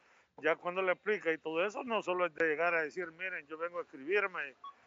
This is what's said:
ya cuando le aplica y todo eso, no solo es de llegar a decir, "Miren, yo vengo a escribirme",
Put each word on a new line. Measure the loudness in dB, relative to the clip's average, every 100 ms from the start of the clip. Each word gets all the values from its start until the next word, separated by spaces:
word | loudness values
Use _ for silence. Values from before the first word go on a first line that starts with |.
| _ -20 _ -4
ya | 0 0
cuando | 0 0
le | 2
aplica | 2 2 0 2
y | -2
todo | 0 0 0
eso, | -2
no | -2 -2
solo | 0 2 2
es | 2
de | 2
llegar | 4 4 2
a |
decir, | 0 -4 -8
"Miren, | -6 -6 -6 -8
yo | -6
vengo | -4 -4
a |
escribirme", | -8 -8 0 2 2 -2 -8 -8 -16 -18